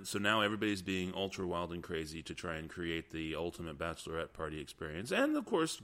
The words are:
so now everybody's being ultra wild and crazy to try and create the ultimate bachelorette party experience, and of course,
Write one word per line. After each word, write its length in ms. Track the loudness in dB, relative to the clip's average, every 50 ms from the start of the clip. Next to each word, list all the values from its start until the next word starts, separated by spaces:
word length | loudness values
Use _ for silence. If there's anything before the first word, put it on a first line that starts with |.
| -6
so 160 | -2 0 2
now 240 | 4 6 6 6 6
everybody's 400 | 4 4 4 2 2 2 2 2
being 320 | 0 2 2 2 0 0
ultra 320 | 0 -2 -2 0 -2 -2
wild 260 | 0 0 0 0 0 -2
and 100 | -4 -4
crazy 400 | -2 -2 -2 -2 -2 -6 -6 -6
to 100 | -8 -6
try 220 | -6 -4 -4 -4
and 120 | -4 -4 -6
create 420 | -6 -2 0 0 0 0 -2 -4 -4
the 220 | -4 -2 -2 0
ultimate 440 | 0 0 -2 -2 -4 -6 -6 -4 -2
bachelorette 560 | -2 -2 -2 -4 -6 -4 -2 -2 -2 -4 -4
party 260 | -4 -4 -4 -4 -4
experience, 500 | -6 -8 -8 -6 -6 -4 -4 -4 -2 0
and 240 | 2 4 4 4 2
of 100 | 2 0
course, 340 | 2 4 4 4 2 0 -2